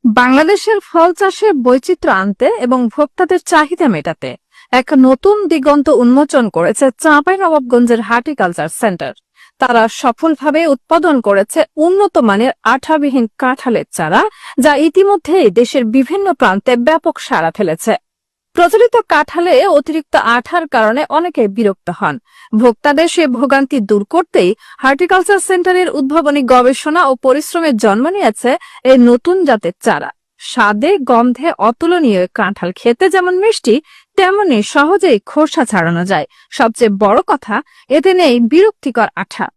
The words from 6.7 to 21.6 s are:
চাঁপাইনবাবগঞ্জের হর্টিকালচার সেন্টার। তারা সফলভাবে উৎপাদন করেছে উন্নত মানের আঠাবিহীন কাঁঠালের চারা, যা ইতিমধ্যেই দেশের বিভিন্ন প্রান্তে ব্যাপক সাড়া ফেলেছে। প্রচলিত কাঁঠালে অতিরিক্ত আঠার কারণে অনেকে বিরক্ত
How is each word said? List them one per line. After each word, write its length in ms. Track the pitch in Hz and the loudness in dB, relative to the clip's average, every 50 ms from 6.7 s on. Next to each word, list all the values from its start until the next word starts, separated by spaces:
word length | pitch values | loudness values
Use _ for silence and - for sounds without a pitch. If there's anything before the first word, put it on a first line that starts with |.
| 220 - 277 269 - _ | 0 0 0 -2 -2 _
চাঁপাইনবাবগঞ্জের 1000 | - 320 302 294 294 359 381 381 392 330 320 294 254 240 247 240 240 233 240 233 | 0 2 2 2 2 0 -2 0 0 0 0 -2 0 0 2 2 2 2 0 -2
হর্টিকালচার 680 | 220 - 233 240 247 320 294 - 202 175 175 - 151 160 | 0 -2 -4 -4 -4 -6 -4 -2 -4 -4 -2 -6 -8 -8
সেন্টার। 440 | - - 247 214 180 - 143 131 - _ _ _ _ _ - _ _ _ | -6 -4 -4 -4 -4 -4 -10 -12 -12 _ _ _ _ _ -20 _ _ _
তারা 280 | 262 247 240 233 220 | -2 0 2 2 2
সফলভাবে 800 | 226 - - - 247 233 _ 320 320 311 - 262 302 277 311 339 | 0 -2 -2 -2 -2 -2 _ -2 -2 -2 -2 -2 -2 0 0 0
উৎপাদন 540 | 320 277 - _ _ 320 339 311 330 294 254 | 0 -2 -2 _ _ 0 0 2 2 0 0
করেছে 440 | 220 208 202 196 196 _ - 330 - _ _ | 0 2 0 0 0 _ -2 -2 -2 _ _
উন্নত 420 | 302 302 349 370 392 415 381 _ | -2 0 2 2 2 0 0 _
মানের 340 | 330 254 214 196 202 233 262 - _ _ | 0 0 2 2 2 0 -2 -2 _ _
আঠাবিহীন 640 | 220 247 269 - - 311 311 285 285 254 269 233 214 _ | -2 -2 -2 -2 -2 -2 0 0 0 0 -2 -2 -2 _
কাঁঠালের 480 | - 277 254 262 - - 262 226 165 151 _ | -4 -4 -4 -4 -2 -4 -2 -2 -2 -4 _
চারা, 380 | - - 170 156 175 240 359 427 _ - - - - - | -8 -6 -4 0 0 0 0 0 _ -12 -20 -10 -4 0
যা 160 | 247 302 285 | 2 2 2
ইতিমধ্যেই 760 | 277 302 330 - 370 381 403 403 349 _ 285 330 381 294 208 | 2 0 2 2 2 2 2 0 -2 _ 0 0 2 2 2
দেশের 360 | 175 226 247 - - 277 240 | 2 2 0 2 0 -2 -2
বিভিন্ন 480 | 220 214 269 262 - 320 392 392 392 330 | 0 0 0 0 0 -4 -4 -2 -4 -2
প্রান্তে 420 | _ 262 202 185 202 _ - 247 | _ 0 0 0 0 _ -2 -2
ব্যাপক 440 | 240 240 294 311 320 _ 339 285 - | 0 0 0 0 0 _ -4 -6 -6
সাড়া 320 | - - 262 170 160 165 | -8 -4 -2 -2 -2 -2
ফেলেছে। 440 | - - 208 165 160 - - 226 196 - _ _ _ _ _ _ _ _ _ _ _ | -2 -2 -4 -4 -4 -4 -2 -4 -4 -4 _ _ _ _ _ _ _ _ _ _ _
প্রচলিত 440 | 339 349 349 415 440 480 466 - 466 427 _ | 0 2 2 4 2 2 4 2 -2 0 _
কাঁঠালে 580 | 349 302 302 - - 330 339 370 320 247 339 | -2 -2 -2 -2 -4 -4 0 2 2 2 2
অতিরিক্ত 480 | 403 330 294 269 - 311 320 294 _ - | 2 0 0 0 -2 -6 -6 -6 _ -2
আঠার 520 | 285 - 226 233 247 233 - 339 349 330 | -2 0 0 -2 -2 -2 -4 -4 -4 -4
কারণে 380 | 294 - 240 220 214 226 277 302 - | -2 -2 0 0 0 0 -2 -4 -2
অনেকে 380 | 285 302 339 359 - 294 226 | -2 -2 -2 -2 -2 -2 -2
বিরক্ত 420 | 202 196 233 | -2 -2 -2